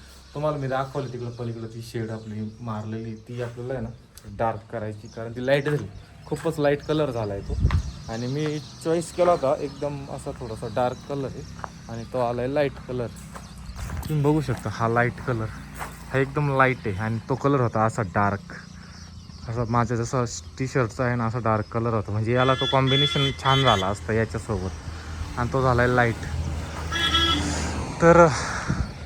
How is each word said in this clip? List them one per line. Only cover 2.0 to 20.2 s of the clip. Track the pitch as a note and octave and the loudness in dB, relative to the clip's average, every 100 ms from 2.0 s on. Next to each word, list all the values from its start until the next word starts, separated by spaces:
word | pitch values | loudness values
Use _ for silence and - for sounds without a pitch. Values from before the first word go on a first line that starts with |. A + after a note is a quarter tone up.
| A2 | -4
आपली | A2 A2 G#2+ G#2+ - | -6 -8 -6 -8 -8
मारलेली, | A#2+ G#2+ G#2+ A2 A2+ | -8 -6 -6 -6 -8
ती | A2 - A#2+ | -10 -10 -8
आपल्याला | A#2+ A#2+ B2 | -6 -6 -6
आहे | C3 | -6
ना | A2+ - - - G#2+ | -6 -10 -18 -20 -16
डार्क | G#2 A#2 G2+ - | -2 -2 -2 -6
करायची, | A#2 G#2+ G#2+ A#2 | -6 -6 -8 -12
कारण | A#2 A#2 | -10 -8
ती | A#2+ B2+ | -4 2
लाईट | C#3+ | 4
झाली, | C#3 D3 G2+ - - - - | 4 0 -2 -12 -18 -20 -8
खूपच | D3+ E3 D#3 | -4 -2 2
लाईट | C#3+ C#3+ | 2 2
कलर | - D#3 C#3+ | 2 2 2
झाला | A#2 G#2 | 0 -2
आहे | G2 | -4
तो. | G2 - - - - - - | -4 2 4 2 0 -8 -8
आणि | A2+ B2 | -6 -2
मी | C#3+ D3+ D3+ | -2 -2 -4
चॉईस | - - E3 E3+ E3+ | -8 -6 0 0 0
केला | - F3 | 2 4
होता | E3+ C3+ D3 | 6 4 2
एकदम | C#3+ - D3 C#3+ C#3 | 0 -4 -4 -4 -8
असा | C#3 C#3+ | -8 -8
थोडासा | C3 B2 A2 A#2+ | -8 -8 -6 -4
डार्क | A#2+ B2 B2+ - | 0 0 0 -6
कलर | C#3+ C3 | -4 -4
आहे | G#2+ D3+ - - - - | -8 -12 -12 -12 -12 -10
आणि | A#2 A2+ | -10 -6
तो | C3 | 0
आला | A#2+ A#2+ | 0 0
आहे | B2 | 0
लाईट | D3 C#3+ - - | 2 0 -2 -6
कलर. | B2+ A2+ - - - - - - - - - - | -4 -4 -8 -14 -14 -14 -14 -12 -10 -6 -6 -2
तुम्ही | D3+ | 2
बघू | C#3+ D#3 | 4 4
शकता | C3+ A2 A2 | 2 -2 -2
हा | G2 A2+ | 0 2
लाईट | A#2+ A#2+ - - | 4 2 0 -2
कलर, | A2+ A2 - - - - - - | -2 -2 -6 -12 -10 -12 -12 -4
हा | C3 | 0
एकदम | C3+ C#3+ D3 C3+ | 0 0 2 4
लाईट | C3 B2 A2+ | 4 4 -2
आहे | F#2+ | -2
आणि | A2 A2+ - | -2 -2 -2
तो | |
कलर | C3+ A2+ C#3 | 0 2 4
होता | A#2 A2 | 4 4
असा | A2 A#2 | 2 2
डार्क, | G2 G#2+ G2+ G2 - - - - - - - - - - - | -2 2 2 2 -4 -14 -16 -18 -16 -16 -16 -16 -18 -14 -6
असा | A2+ A2 | -4 0
माझ्या | A#2+ A#2 A#2+ | 2 2 0
जसा | A#2 C3 | 0 0